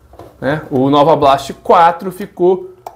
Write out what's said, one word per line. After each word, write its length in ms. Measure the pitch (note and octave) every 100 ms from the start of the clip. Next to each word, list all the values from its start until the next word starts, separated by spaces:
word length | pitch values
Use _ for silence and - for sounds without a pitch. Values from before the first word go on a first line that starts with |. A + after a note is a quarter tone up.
| _ - - _
né? 220 | B2+ D#3 -
O 180 | C3+ C3+
Nova 280 | D3 D3+ -
Blast 340 | C#3+ C3+ - -
quatro 580 | - F#3+ E3 E3+ F#3+
ficou 640 | F3+ G#3 - F3+ F#3 - - -